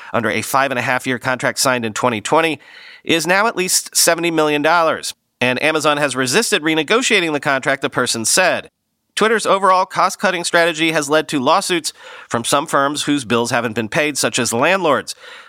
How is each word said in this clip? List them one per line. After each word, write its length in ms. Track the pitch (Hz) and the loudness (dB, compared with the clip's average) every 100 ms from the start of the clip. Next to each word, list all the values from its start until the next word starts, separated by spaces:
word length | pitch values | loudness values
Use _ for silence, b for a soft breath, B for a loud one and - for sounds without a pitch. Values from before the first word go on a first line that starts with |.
| B | B
under 160 | 117 110 | -2 0
a 120 | 101 | -2
five 300 | - 135 135 | -2 0 0
and 80 | 123 | -2
a 20 | |
half 240 | 120 127 131 | -2 -2 -2
year 140 | 123 | -4
contract 400 | 131 127 131 110 | -2 -2 -2 0
signed 240 | 139 123 | 0 0
in 80 | 113 | -2
twenty 300 | 104 127 110 | -2 -2 -2
twenty 400 | - 156 165 147 B B B B | 0 2 2 -2 B B B B
is 240 | - 165 156 | -2 -2 2
now 200 | 190 220 | 2 2
at 100 | 208 | 0
least 360 | 180 - - | -2 -2 -2
seventy 380 | - - 165 170 | 0 2 2 0
million 300 | 160 151 147 | 2 2 2
dollars. 520 | 151 170 160 127 - - _ - | 2 2 2 -2 -6 -14 _ -4
And 200 | 123 123 | -2 0
Amazon 360 | 151 156 151 147 | 0 0 0 0
has 180 | 147 127 | 0 0
resisted 460 | 131 170 233 196 | 0 0 0 0
renegotiating 720 | 151 160 156 220 254 208 170 | 0 0 0 0 2 2 0
the 80 | 147 | -2
contract, 400 | 147 135 139 139 | 0 0 0 -2
the 80 | 139 | -2
person 340 | - 123 117 | -2 -2 -2
said. 460 | 110 - 180 120 - _ _ _ _ - | 0 2 2 0 -6 _ _ _ _ -2
Twitter's 280 | 214 220 - | 0 0 2
overall 400 | 208 190 185 190 | 2 4 2 2
cost-cutting 580 | 160 180 - 202 180 | 0 0 0 -2 -2
strategy 480 | 170 175 170 156 160 | 0 2 2 2 0
has 180 | 160 143 | 0 0
led 200 | 156 151 | 0 0
to 100 | 151 | 0
lawsuits 540 | 127 175 - 175 - B B B B | 2 2 2 -2 -4 B B B B
from 160 | 117 | -4
some 240 | 113 143 151 | 0 0 2
firms 360 | 147 143 147 | 0 2 0
whose 200 | - 147 | -2 -2
bills 260 | 113 120 117 | 0 0 0
haven't 220 | 123 117 | 0 -2
been 160 | 107 110 | -4 -2
paid, 300 | - 151 135 | 0 0 0
such 200 | 131 - | -2 -2
as 140 | 117 | -2
landlords. 640 | 117 151 190 165 123 - - B B | 0 2 2 2 0 -2 -14 B B